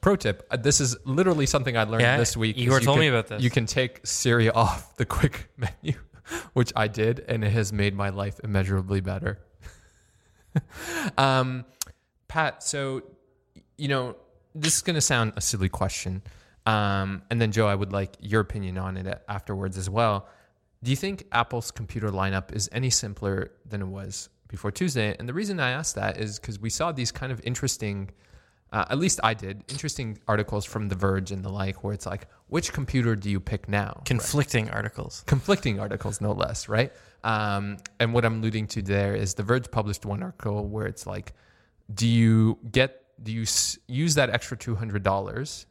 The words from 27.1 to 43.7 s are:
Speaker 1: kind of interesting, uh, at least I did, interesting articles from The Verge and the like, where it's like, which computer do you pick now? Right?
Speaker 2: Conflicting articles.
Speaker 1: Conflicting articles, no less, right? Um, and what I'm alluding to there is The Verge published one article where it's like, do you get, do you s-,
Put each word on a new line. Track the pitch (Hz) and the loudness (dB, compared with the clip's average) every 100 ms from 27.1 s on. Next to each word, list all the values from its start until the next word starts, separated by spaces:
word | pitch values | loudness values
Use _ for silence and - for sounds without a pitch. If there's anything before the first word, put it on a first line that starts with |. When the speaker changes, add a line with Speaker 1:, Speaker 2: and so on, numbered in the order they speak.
Speaker 1:
kind | - 131 | -4 -8
of | 120 | -6
interesting, | - 123 135 - 107 101 98 - _ - _ _ _ | -4 -2 -2 -2 -4 -4 -8 -12 _ -20 _ _ _
uh, | 110 92 | -2 0
at | 135 | 0
least | 170 - | 0 2
I | 110 | 2
did, | 107 95 101 - | 0 -6 -10 -10
interesting | 139 151 - 117 104 - | -8 -6 -6 -6 -6 0
articles | 107 104 104 98 | 0 2 -2 -4
from | 107 104 | -4 -4
The | 92 | 0
Verge | 98 95 95 | 2 2 -2
and | 98 | -6
the | 95 | -6
like, | 98 98 95 | -4 -4 -4
where | 98 | -6
it's | 101 - | -6 -6
like, | 92 - _ _ | -8 -10 _ _
which | 160 - | -4 -2
computer | - 131 131 117 107 | -4 -2 2 2 2
do | 101 | 0
you | 98 | -2
pick | - 104 - | 0 -6 0
now? | 101 98 - | -2 -2 -8
Right? | - | -2
Speaker 2:
Conflicting | 120 - 143 139 123 110 | -2 2 0 2 0 0
articles. | 107 107 - - - - | -4 -6 -8 -10 -10 2
Speaker 1:
Conflicting | 139 - 196 135 101 | 2 4 2 2 -2
articles, | 104 104 101 104 | -2 -4 -4 -2
no | 104 | -2
less, | 95 - 110 - | 0 -2 -2 -2
right? | 107 131 - - _ | 0 0 -2 -20 _
Um, | - 107 107 101 101 101 - _ | -2 0 0 -2 -2 -8 -12 _
and | 117 | 2
what | 120 113 | 4 2
I'm | 110 | 2
alluding | 110 107 107 | 0 -2 -4
to | - | -4
there | 98 101 101 101 | 0 2 2 0
is | 98 | -2
The | - | -2
Verge | 101 127 123 | 0 0 2
published | - 104 98 104 | -2 -2 -4 -4
one | 101 | -6
article | 92 - 110 104 104 | -6 -6 -4 -4 -4
where | 107 104 | -4 -6
it's | 104 - | -8 -10
like, | 98 98 - _ _ _ _ - | -10 -10 -18 _ _ _ _ -14
do | 107 117 | 0 4
you | 117 113 110 110 110 120 | 6 6 8 6 2 0
get, | 127 131 - _ - | 2 2 0 _ -16
do | 110 | -8
you | 113 | -6
s-, | 110 - - | -2 0 -2